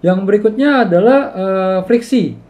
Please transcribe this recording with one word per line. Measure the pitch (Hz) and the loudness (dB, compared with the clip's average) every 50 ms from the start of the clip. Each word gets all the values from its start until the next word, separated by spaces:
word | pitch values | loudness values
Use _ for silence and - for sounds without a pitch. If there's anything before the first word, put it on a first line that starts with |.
Yang | - 175 185 190 196 | 0 0 0 0 0
berikutnya | 196 208 208 214 226 214 254 269 294 285 262 | 0 0 2 0 0 0 0 0 2 2 2
adalah, | 233 190 170 175 196 233 269 277 277 - | 0 2 2 2 4 4 2 2 0 -2
eh, | - 185 190 190 190 190 190 185 190 185 185 | -8 -6 -4 -4 -2 -2 -2 -2 -2 -4 0
friksi. | - 240 240 233 - 262 247 180 143 117 - - | 0 -2 -2 0 -2 -2 0 0 -2 -6 -12 -20